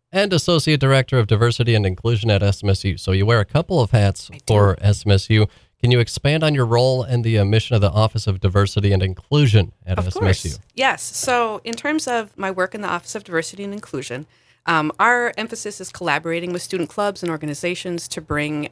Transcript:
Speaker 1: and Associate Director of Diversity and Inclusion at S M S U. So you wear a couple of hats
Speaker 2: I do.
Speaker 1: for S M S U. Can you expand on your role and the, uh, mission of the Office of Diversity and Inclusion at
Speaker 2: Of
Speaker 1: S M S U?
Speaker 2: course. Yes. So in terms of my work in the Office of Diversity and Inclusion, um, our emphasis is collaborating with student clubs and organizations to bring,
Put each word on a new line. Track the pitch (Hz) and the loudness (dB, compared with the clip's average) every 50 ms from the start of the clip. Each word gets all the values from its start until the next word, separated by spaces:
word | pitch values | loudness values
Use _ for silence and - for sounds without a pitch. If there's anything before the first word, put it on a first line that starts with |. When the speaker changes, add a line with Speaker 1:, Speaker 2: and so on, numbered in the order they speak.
| _ _ - | _ _ -2
Speaker 1:
and | 190 202 202 185 | 0 0 2 2
Associate | 156 - - 175 160 - 160 156 139 | 0 2 2 0 2 2 2 2 2
Director | 139 135 135 135 127 - - 127 | 4 4 4 2 2 2 2 0
of | 110 | 2
Diversity | 101 110 101 120 120 - - 117 120 117 | 2 2 2 4 2 2 0 0 2 2
and | 107 104 | 2 2
Inclusion | 95 90 - - 113 120 104 104 113 | 0 -2 -2 -2 -2 0 0 2 2
at | 104 98 | 2 2
S | 101 101 101 - - | 4 2 0 0 0
M | 101 | 0
S | 95 - - | 0 0 0
U. | 101 87 87 | -2 -4 -2
So | - - 92 | -2 0 0
you | 95 98 | 2 4
wear | 107 120 113 | 4 4 2
a | 101 | 2
couple | - - 147 170 - 190 156 | 2 0 -2 0 2 2 0
of | 120 95 | 2 4
hats | - 110 101 98 95 - - - - | 4 4 4 4 0 -2 -8 -16 -20
Speaker 2:
I | |
do. | - - | -16 -2
Speaker 1:
for | - 113 104 101 98 92 - | 2 4 4 6 4 2 2
S | - 104 101 - - | 2 0 0 2 2
M | 104 101 | 2 2
S | 95 - - | 2 2 2
U. | 107 107 104 - - _ _ _ _ _ | 2 2 2 2 -2 _ _ _ _ _
Can | - 120 | 2 2
you | 123 120 | 4 4
expand | 117 - - - - 139 151 160 160 | 2 0 -4 -4 -2 0 0 2 2
on | 156 147 | 0 2
your | 135 123 | 2 0
role | 113 117 120 127 131 131 127 117 | 2 2 2 4 2 2 0 -2
and | 110 123 120 113 | -2 -2 -2 0
the, | 113 110 107 | 2 2 2
uh, | 101 | 2
mission | 98 107 110 - - 123 | 4 2 0 0 2 2
of | 110 | 2
the | 101 98 | 2 2
Office | - 107 110 110 - 110 - | 2 2 2 2 0 -2 -2
of | 107 95 92 | -2 -4 0
Diversity | - 95 90 101 101 95 - 107 101 101 98 | 0 0 2 2 2 2 0 0 2 2 2
and | 95 95 | 2 0
Inclusion | 95 92 - - _ 143 147 147 123 104 107 90 - - _ _ | -2 -4 -8 -6 _ 2 4 4 6 4 4 2 2 -4 _ _
at | 90 92 - | -4 -2 -2
Speaker 2:
Of | 90 | -2
Speaker 1:
S | 92 90 | -2 -2
M | 381 - | 0 0
S | - 92 - - | 0 0 0 -2
U? | 82 | -6
Speaker 2:
course. | - - - _ _ | -8 -8 -14 _ _
Yes. | 233 262 262 185 - - | -2 0 0 0 -2 -6
So | - - - - 262 247 240 233 226 214 196 - | -10 -8 -6 -2 -2 0 0 0 -2 -4 -8 -8
in | 226 233 | -10 -10
terms | 226 - 285 311 311 - | -6 -4 -4 -2 -2 -2
of | 262 240 233 214 202 - | -2 -4 -4 -4 -6 -10
my | - 202 190 | -8 -6 -6
work | 190 185 180 185 - | -2 -2 -4 -4 -4
in | 214 208 | -8 -6
the | 185 | -6
Office | 175 175 - - - | -6 -6 -8 -10 -12
of | 214 190 | -12 -12
Diversity | - 175 165 165 - - 190 202 | -6 -4 -4 -4 -4 -10 -12 -12
and | 202 202 | -10 -10
Inclusion, | 208 - - - 135 - - 120 131 151 - _ _ _ _ _ _ _ | -12 -12 -10 -10 -10 -8 -8 -10 -12 -12 -14 _ _ _ _ _ _ _
um, | - 170 160 151 151 - - | -2 0 0 0 -2 -2 0
our | 196 233 247 247 240 208 - | 2 2 2 2 0 -2 -4
emphasis | - 220 226 233 214 - 208 208 - | -6 -8 -8 -10 -12 -12 -12 -12 -12
is | 185 - | -14 -16
collaborating | - - 180 165 147 156 160 165 165 170 175 180 | -12 -6 -2 -2 -2 -2 -2 -4 -6 -6 -6 -6
with | 175 175 - | -6 -8 -8
student | - - 180 170 - | -6 -6 -6 -6 -6
clubs | - - 202 202 196 - - | -4 -4 -4 -4 -4 -4 -6
and | 175 | -6
organizations | 160 156 - 151 147 - - 175 180 175 - 185 175 170 - - | -6 -6 -6 -8 -8 -6 -6 -6 -6 -6 -8 -8 -8 -8 -8 -10
to | - 185 160 | -10 -12 -8
bring, | - 151 147 147 151 151 147 147 - | -6 -4 -4 -4 -4 -4 -6 -8 -8